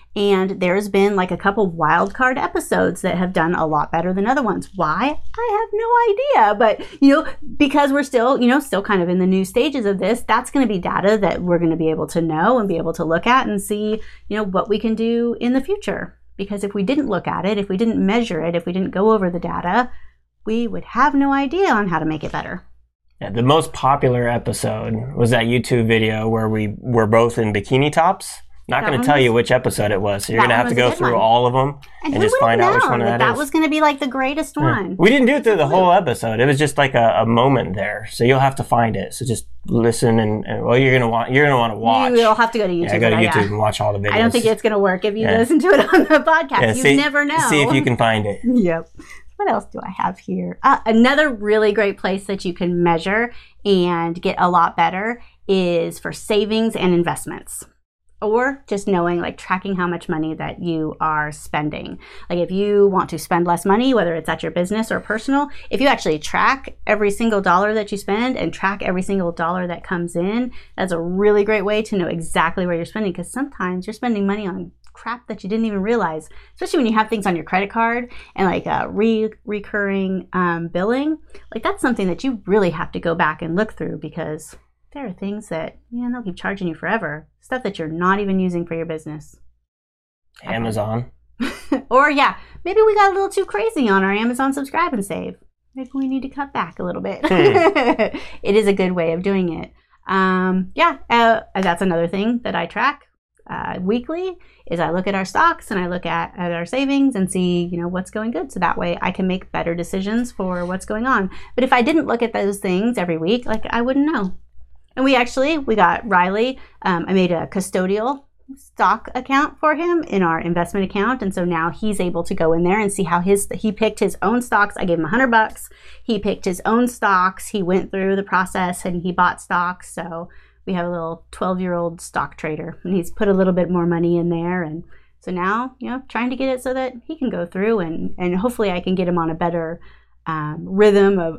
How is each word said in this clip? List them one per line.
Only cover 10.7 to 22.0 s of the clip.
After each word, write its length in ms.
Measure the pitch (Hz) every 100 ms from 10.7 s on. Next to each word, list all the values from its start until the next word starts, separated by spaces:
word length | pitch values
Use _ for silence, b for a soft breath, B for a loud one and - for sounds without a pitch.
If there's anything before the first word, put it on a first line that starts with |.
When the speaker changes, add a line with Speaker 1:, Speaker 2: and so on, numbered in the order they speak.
| 190
Speaker 1:
data 360 | - - 185 214
that 240 | 185 -
we're 180 | 180 175
gonna 160 | 170 160
be 140 | 160
able 180 | 160 151
to 120 | 170
know 380 | 165 156 196 247
and 100 | 196
be 80 | 165
able 160 | 156
to 100 | 170
look 200 | 160 165 233
at 200 | 254 214
and 160 | 208
see, 380 | - 208 214 220 B B -
you 80 | 208
know, 60 |
what 260 | 202 180 -
we 120 | 214
can 160 | 226 220
do 400 | 226 233 240 226
in 120 | 240
the 80 | 262
future. 580 | 269 403 208 180 175 - - -
Because 280 | 196 202
if 100 | 202
we 80 | 202
didn't 240 | 196 285 214
look 200 | 180 170
at 180 | 170 185
it, 100 | 208
if 120 | 196
we 80 | 190
didn't 280 | 226 220
measure 380 | 190 233 226 160
it, 140 | 165 170
if 100 | 175
we 60 |
didn't 180 | 185 190
go 220 | 185 214
over 180 | 220 185
the 80 | 175
data, 500 | 165 170 165 214 247 b b b _ _
we 220 | - 226 233
would 180 | 180 -
have 280 | 226 285
no 180 | 277 277
idea 400 | 277 277 339 392
on 140 | 220 202
how 120 | 160